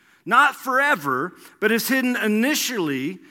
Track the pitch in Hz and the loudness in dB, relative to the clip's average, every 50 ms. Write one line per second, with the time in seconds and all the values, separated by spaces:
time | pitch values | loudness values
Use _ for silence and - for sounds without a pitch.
0 | _ _ _ _ _ 165 214 240 285 285 - - - 262 254 262 277 294 294 190 | _ _ _ _ _ 2 4 4 4 4 2 -2 -6 -2 0 0 2 2 0 0
1 | 147 143 131 123 147 185 - - - - - _ - 214 226 226 - - 262 262 | 0 -2 -2 -2 -2 -6 -8 -14 -20 -20 -10 _ 0 2 2 2 0 0 0 0
2 | 254 254 247 - 214 214 208 214 233 277 302 220 - - 254 214 170 151 139 131 | 0 0 -2 0 0 0 2 2 2 2 0 -2 -2 -4 -4 -4 -2 -2 -2 -4
3 | 131 156 190 175 - - | -4 -6 -8 -10 -16 -20